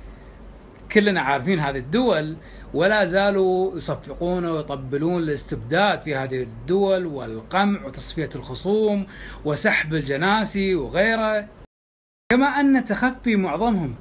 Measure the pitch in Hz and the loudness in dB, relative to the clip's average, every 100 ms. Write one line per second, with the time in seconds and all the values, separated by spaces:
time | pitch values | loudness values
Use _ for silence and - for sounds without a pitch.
0 | - - - - - - - - - 214 | -18 -18 -20 -20 -20 -20 -20 -20 0 4
1 | 208 180 135 139 135 180 143 135 123 214 | 4 4 2 0 2 0 0 -2 -2 0
2 | 247 160 156 160 - - - 139 185 214 | 2 2 0 -8 -14 -18 -6 0 2 4
3 | 180 185 202 196 185 185 190 175 147 139 | 2 2 2 4 2 2 0 -4 -6 -6
4 | - 131 170 180 170 160 151 139 131 143 | -8 -4 -2 -2 -2 -4 -4 -8 -4 -2
5 | 160 180 160 143 - 117 110 165 202 170 | 0 0 0 -4 -6 -8 0 2 4 2
6 | 156 135 135 131 120 113 120 190 196 185 | -2 -4 -2 -4 -6 -8 0 2 4 2
7 | 175 139 117 110 110 180 202 202 - - | 0 -6 -8 -10 -2 2 2 0 -4 -12
8 | - - 147 139 120 123 185 214 214 202 | -10 -6 -6 -6 -10 -6 0 2 2 0
9 | 196 - - - 151 143 208 - 156 156 | -4 -10 -16 -8 -4 0 2 0 0 -2
10 | 135 139 185 214 208 196 190 180 120 147 | -2 0 2 2 0 0 0 0 0 0
11 | 214 226 214 214 208 - - _ _ _ | 2 2 0 0 -4 -12 -20 _ _ _
12 | _ _ - 254 277 277 277 262 - 202 | _ _ 0 4 4 4 4 4 2 0
13 | 247 254 247 208 185 151 233 202 147 113 | 0 0 0 2 2 0 2 0 -2 -2